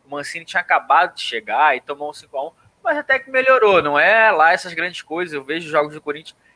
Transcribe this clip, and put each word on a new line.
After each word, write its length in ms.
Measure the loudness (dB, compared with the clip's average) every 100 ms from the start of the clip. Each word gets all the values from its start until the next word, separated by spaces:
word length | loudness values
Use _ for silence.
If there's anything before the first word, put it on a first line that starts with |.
| _
O 40 |
Mancini 360 | -12 -10 -14 -6
tinha 160 | -6
acabado 520 | 0 -2 2 2 2
de 80 | -4
chegar 560 | -10 -8 -6 0 2 0
e 20 |
tomou 300 | -6 -10 -10
um 40 |
cinco 220 | -14 -14 -12
a 100 | -12
um, 40 | -14 _ _
mas 140 | -4 -4
até 200 | -2 -4
que 120 | -2
melhorou. 520 | -2 2 4 6 4
Não 140 | 2 2
é 320 | 4 4 4
lá 200 | 4 4
essas 220 | 2 -4
grandes 300 | -8 -8 -8
coisas. 300 | -10 -8 -6
Eu 100 | -8
vejo 240 | -8 -8 -2
os 40 |
jogos 220 | -2 -2
do 80 | -6
Corinthians. 340 | -10 -10 -14 _ _